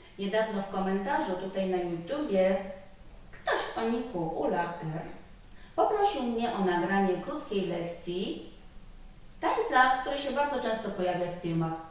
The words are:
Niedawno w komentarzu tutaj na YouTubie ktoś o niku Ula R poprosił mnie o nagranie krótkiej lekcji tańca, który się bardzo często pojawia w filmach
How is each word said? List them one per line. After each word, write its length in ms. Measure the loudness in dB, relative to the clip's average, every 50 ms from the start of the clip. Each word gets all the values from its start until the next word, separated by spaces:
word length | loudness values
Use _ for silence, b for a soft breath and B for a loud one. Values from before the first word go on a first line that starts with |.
| B B B B
Niedawno 440 | -2 0 2 2 2 2 2 -2 -2
w 60 | -2
komentarzu 640 | -2 0 2 2 2 2 2 2 2 2 2 0 -2
tutaj 380 | -2 -4 -4 -2 -2 0 2
na 60 | 2
YouTubie 800 | 0 0 0 -2 -4 -4 -2 -2 -2 0 2 4 4 6 6 4 2 0 -4 -10 -12 -14 -16 -18 -18 -18 -18 -16 -16 -16 -16 -16
ktoś 280 | -8 -2 -2 0 0 0 -2 -2
o 120 | -2 0 0
niku 280 | 0 0 -2 -2 -4 -2
Ula 460 | -2 -2 -2 0 0 0 2 0 0
R 380 | -2 -4 -6 -6 -6 -6 -6 -6 -8 -10 -14 -16 -18 -18 -18 -18 -18 B B B B B
poprosił 460 | 2 2 4 4 4 4 4 4 2 0
mnie 300 | 0 0 0 0 0 2
o 120 | 2 4
nagranie 520 | 4 4 4 4 4 4 4 6 4 4
krótkiej 500 | 2 0 -4 -6 -6 -4 -2 0 0 0
lekcji 840 | 0 0 -2 -2 -4 -6 -6 -4 -4 -2 -2 -2 -2 -4 -6 -8 -12 -14 -14 -16 -16 -16 -16 -16 -16 -16 -16 -16 -16 -16 -16 -16 -18 -8 -2
tańca, 500 | 0 0 2 2 2 4 6 8 8 8 6 4
który 180 | 0 -2 -2 -2
się 140 | -2 -2 0
bardzo 280 | 0 0 0 0 0
często 280 | 0 0 -2 -2 -2 -4
pojawia 420 | -2 0 0 0 2 0 0 -2 -4
w 100 | -4 -4
filmach 300 | -2 0 0 0 0 -2 -4 -8 -12